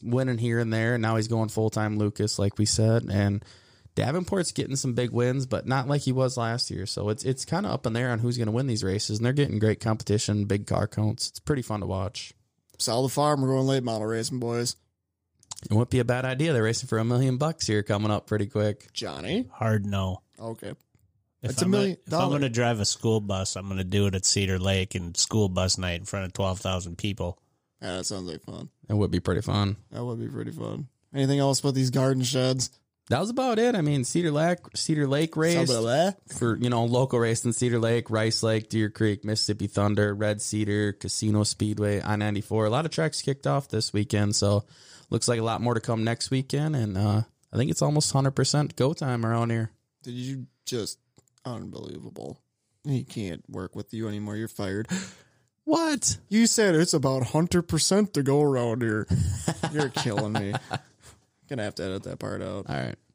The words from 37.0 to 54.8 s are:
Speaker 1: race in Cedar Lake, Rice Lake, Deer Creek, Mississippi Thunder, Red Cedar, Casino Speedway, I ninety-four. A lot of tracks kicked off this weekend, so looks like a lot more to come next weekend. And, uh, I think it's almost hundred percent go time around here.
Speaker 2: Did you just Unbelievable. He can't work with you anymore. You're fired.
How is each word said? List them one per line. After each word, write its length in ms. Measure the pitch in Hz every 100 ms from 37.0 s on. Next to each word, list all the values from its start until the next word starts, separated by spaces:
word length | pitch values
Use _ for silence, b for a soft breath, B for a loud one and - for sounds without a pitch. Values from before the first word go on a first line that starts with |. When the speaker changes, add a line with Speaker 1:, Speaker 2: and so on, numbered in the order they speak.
| 135 120
Speaker 1:
race 260 | 117 113 120
in 80 |
Cedar 240 | 113 123 120
Lake, 320 | 113 117 -
Rice 320 | 113 113 -
Lake, 260 | 113 110 -
Deer 220 | 113 107
Creek, 340 | - 110 98
Mississippi 440 | 104 110 - 104 101
Thunder, 480 | - 104 104 104 101
Red 260 | 107 104
Cedar, 520 | - 107 104 104 104
Casino 500 | 98 95 - 107 107
Speedway, 580 | 104 - 107 107 104 101
I 140 | - 104
ninety-four. 500 | 107 104 - 110 107
A 40 |
lot 140 | 123 160
of 60 |
tracks 300 | - 160 -
kicked 240 | - 135 143
off 220 | 139 -
this 240 | 110 -
weekend, 420 | 104 104 104 104 101
so 300 | 101 101 - B B B B
looks 160 | 117 -
like 120 | 117
a 40 |
lot 180 | 113 107
more 140 | 117 113
to 40 |
come 220 | - 113
next 280 | 113 117 -
weekend. 440 | 135 135 143 156 147
And, 220 | 107 95
uh, 240 | 104 104 - _ _
I 40 | 107
think 120 | 151
it's 140 | 160
almost 280 | 147 151 -
hundred 200 | 135 135
percent 440 | 135 139 147 143 -
go 180 | 127
time 300 | 170 139 120
around 280 | 113 117 117
here. 180 | 113 113 _ _ _
Speaker 2:
Did 120 | 123 123
you 320 | 127 135 123 _ -
just 320 | 123 98 - _ _ _ _ 123
Unbelievable. 960 | 117 120 - - 73 - - 67 - _ _ _ _ 147
He 160 | 131
can't 400 | 131 117 98 82 -
work 260 | 107 92 -
with 180 | -
you 140 | 110 110
anymore. 280 | 104 104 104
You're 120 | 110
fired. 400 | - 98 101